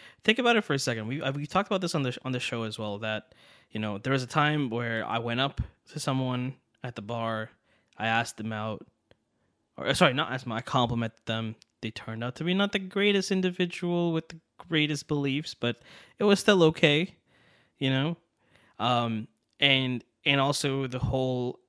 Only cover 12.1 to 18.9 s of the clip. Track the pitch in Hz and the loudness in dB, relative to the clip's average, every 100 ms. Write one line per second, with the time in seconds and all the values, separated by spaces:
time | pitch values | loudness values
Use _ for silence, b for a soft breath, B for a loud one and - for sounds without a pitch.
12.1 | 110 120 - 160 185 202 202 190 196 202 | -6 -6 -4 -2 0 0 -2 -4 0 2
13.1 | 202 185 190 185 175 180 - 175 175 170 | 2 2 0 0 0 -4 -2 -2 0 2
14.1 | 160 - 160 _ _ - 160 151 147 - | 0 -4 -18 _ _ -2 0 2 -2 -2
15.1 | 147 143 135 156 - 120 113 B B B | -2 0 -2 -6 -4 -4 -4 B B B
16.1 | B 202 202 - 196 160 160 160 147 185 | B 4 4 6 6 6 6 4 4 0
17.1 | - _ b b b b _ 135 131 147 | -8 _ b b b b _ 0 0 0
18.1 | 165 _ _ b b b _ 117 | -4 _ _ b b b _ 0